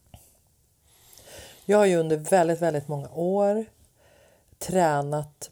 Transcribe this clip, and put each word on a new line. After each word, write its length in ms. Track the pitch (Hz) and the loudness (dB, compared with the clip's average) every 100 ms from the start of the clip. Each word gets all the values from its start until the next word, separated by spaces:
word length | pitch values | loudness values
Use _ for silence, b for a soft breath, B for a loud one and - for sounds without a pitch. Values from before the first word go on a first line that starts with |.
| _ - _ _ _ _ _ _ _ B B B B B B B | _ -20 _ _ _ _ _ _ _ B B B B B B B
jag 140 | - 208 | 0 4
har 80 | 202 | 4
ju 100 | 170 | 4
under 200 | 160 156 | 2 -2
väldigt, 440 | 151 190 170 165 | 2 2 2 0
väldigt 260 | 170 147 151 | -2 -2 -6
många 220 | 143 139 | -10 -8
år 540 | 156 180 196 202 214 220 _ _ _ b b b b b _ | -6 -2 0 0 -2 -6 _ _ _ b b b b b _
tränat 920 | - 185 165 143 143 151 147 _ - | -4 0 2 0 -2 -6 -8 _ -20